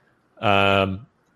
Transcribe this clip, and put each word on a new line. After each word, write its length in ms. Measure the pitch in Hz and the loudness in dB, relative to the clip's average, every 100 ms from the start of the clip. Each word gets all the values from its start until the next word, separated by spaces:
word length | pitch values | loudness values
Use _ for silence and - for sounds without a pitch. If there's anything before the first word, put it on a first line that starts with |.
| _ _ _ - | _ _ _ -6
Um, 680 | 110 98 98 98 95 95 123 _ _ | -2 2 2 0 -2 -6 -16 _ _